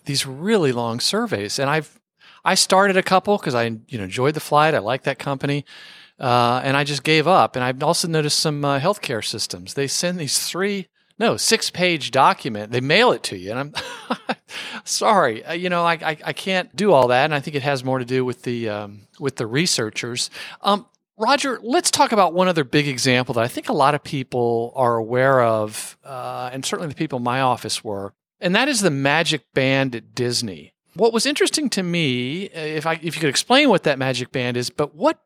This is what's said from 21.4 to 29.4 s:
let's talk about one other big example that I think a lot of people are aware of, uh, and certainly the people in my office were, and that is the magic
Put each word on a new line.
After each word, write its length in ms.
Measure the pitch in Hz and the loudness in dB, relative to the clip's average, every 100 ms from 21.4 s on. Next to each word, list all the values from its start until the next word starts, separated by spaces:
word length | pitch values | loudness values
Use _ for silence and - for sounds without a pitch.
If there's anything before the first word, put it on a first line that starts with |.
| 277 233 | 0 -6
let's 280 | 214 339 - | -2 0 0
talk 220 | - 262 | 2 2
about 200 | 214 180 | 4 2
one 160 | 175 185 | 4 2
other 160 | 165 | 2
big 240 | 127 151 147 | 0 0 0
example 460 | 127 131 127 123 | 0 2 2 2
that 100 | 117 | 0
I 40 | 120 | -2
think 200 | - - | -2 -4
a 60 | |
lot 200 | 170 135 | 2 4
of 80 | 143 | 2
people 720 | - 143 127 127 120 117 120 | -2 -8 -4 -2 0 0 -2
are 220 | 135 120 117 | 0 2 2
aware 460 | 110 123 131 131 | 0 2 4 6
of, 560 | 117 110 107 107 - - | 4 2 -2 -6 -14 -16
uh, 440 | 139 131 123 127 127 | -16 -12 -10 -8 -10
and 140 | 135 | -8
certainly 240 | 131 208 170 | -8 -6 -6
the 60 | |
people 240 | - 160 127 | -6 -6 -4
in 40 | |
my 200 | 120 131 | -2 0
office 420 | 131 117 110 - | 0 0 -4 -8
were, 300 | 113 98 98 _ _ - | -6 -8 -10 _ _ -6
and 140 | 185 202 | 0 0
that 120 | 277 | 2
is 120 | 240 | 2
the 100 | 185 | 0
magic 520 | 139 139 156 165 151 | 2 2 2 0 -2